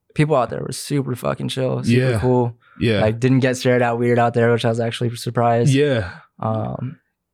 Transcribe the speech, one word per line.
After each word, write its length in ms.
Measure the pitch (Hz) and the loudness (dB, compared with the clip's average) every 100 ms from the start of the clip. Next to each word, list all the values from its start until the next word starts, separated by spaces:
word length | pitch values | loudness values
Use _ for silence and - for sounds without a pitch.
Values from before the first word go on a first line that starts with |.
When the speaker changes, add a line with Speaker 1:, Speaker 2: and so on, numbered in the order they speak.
| _ - | _ -2
Speaker 1:
people 200 | 151 143 | 2 2
out 140 | 117 | 0
there 120 | - | -4
were 120 | - | -8
super 420 | 131 - 143 135 120 | -10 -4 -4 -4 -4
fucking 320 | 139 139 131 | -4 -4 -4
chill, 340 | 131 127 127 | -4 -4 -2
super 280 | 127 120 127 | 0 2 2
Speaker 2:
Yeah. 80 | 110 | 0
Speaker 1:
cool. 380 | 127 123 120 - _ - | 2 2 0 -4 _ -4
Speaker 2:
Yeah. 220 | 120 104 | 0 2
Speaker 1:
Like, 220 | 107 113 | 0 2
didn't 180 | 127 131 | 2 2
get 160 | 131 123 | 2 0
stared 260 | 127 123 | 2 2
at 160 | 120 117 | 2 0
weird 220 | 120 120 | 0 2
out 140 | 120 | 2
there, 180 | 120 117 | 2 2
which 140 | 117 120 | 2 0
I 40 | |
was 120 | 113 | 0
actually 340 | 117 - 120 117 | -2 -2 -4 -6
surprised. 560 | 123 120 117 117 120 | -6 0 2 4 4
Speaker 2:
Yeah. 360 | 135 147 120 90 - - - | 4 2 0 -4 -10 -20 -8
Speaker 1:
Um, 600 | 110 110 120 - 127 - _ _ _ | -4 -4 -4 -8 -10 -12 _ _ _